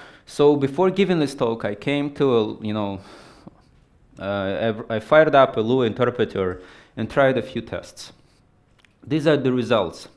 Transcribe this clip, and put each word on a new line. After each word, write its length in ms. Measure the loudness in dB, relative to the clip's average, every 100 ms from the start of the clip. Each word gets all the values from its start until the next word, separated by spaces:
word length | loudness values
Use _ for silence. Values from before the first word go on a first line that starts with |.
| -20 -20 _
So 300 | 2 4 4
before 360 | 0 0 0
giving 280 | 2 0 2
this 140 | 0
talk, 320 | -2 -2 -2 -6
I 100 | -6
came 360 | -4 -2 -4 0
to 100 | 2 2
a, 260 | 2 -4
you 100 | -6
know, 260 | -4 -4 -6 -12 -20 -20 -20 -20 _ _ _ _ _ _ -12
uh, 540 | -6 -4 -4 -4 -4 -4 -6
I, 60 | -8
I 40 |
fired 340 | 2 4 6
up 240 | 6 4 2
a 40 |
Lua 240 | 0 0 0
interpreter 760 | 0 -2 0 -4 -2 -4 -6 -14 -20 -18 -10
and 140 | -4
tried 280 | 2 2 2
a 40 |
few 200 | -4 -10
tests. 520 | -8 -12 -12 -20 -20 -20 _ _ _ _ _ _ _ _
These 220 | -6 -2 2
are 120 | 2
the 140 | 2
results. 560 | 0 2 0 0 -6 -20